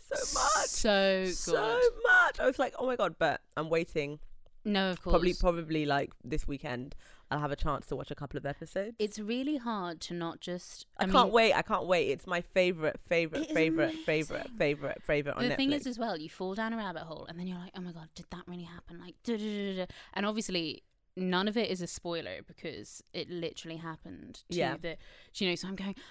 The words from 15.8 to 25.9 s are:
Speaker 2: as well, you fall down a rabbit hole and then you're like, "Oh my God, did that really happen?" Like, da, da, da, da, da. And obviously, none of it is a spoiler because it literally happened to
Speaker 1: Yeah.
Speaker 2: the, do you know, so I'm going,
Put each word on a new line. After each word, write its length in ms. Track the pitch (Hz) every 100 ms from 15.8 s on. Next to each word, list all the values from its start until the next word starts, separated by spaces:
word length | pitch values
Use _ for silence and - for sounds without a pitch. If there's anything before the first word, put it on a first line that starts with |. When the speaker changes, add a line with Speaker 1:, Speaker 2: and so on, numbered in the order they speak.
| 269
Speaker 2:
as 120 | 233
well, 180 | 233 170
you 120 | 156
fall 260 | - 185 196
down 160 | 220
a 60 | 226
rabbit 260 | 202 165
hole 220 | 160 156 -
and 100 | 170
then 100 | 185
you're 120 | 180
like, 120 | 185 190
"Oh 60 |
my 100 | 180
God, 160 | 165 160 -
did 120 | -
that 120 | 175 -
really 160 | 180
happen?" 380 | 170 175 - 175
Like, 140 | 175 - -
da, 100 | 220
da, 80 |
da, 280 | 214 208 202
da, 120 | 185 180
da. 80 | - -
And 120 | 190 208
obviously, 580 | 220 - 185 156 - _ _ _ -
none 320 | 185 180 208
of 80 | 220
it 140 | -
is 100 | 185
a 60 | 170
spoiler 520 | - 175 165 107 92 -
because 560 | - 165 104 - - -
it 160 | - 147
literally 480 | 175 165 - 165 165
happened 680 | 165 160 175 - - - -
to 80 | 175
Speaker 1:
Yeah. 200 | 139 151
Speaker 2:
the, 200 | 170 151 - - -
do 100 | - 190
you 60 |
know, 40 | 175
so 120 | 180
I'm 80 | 190
going, 200 | 190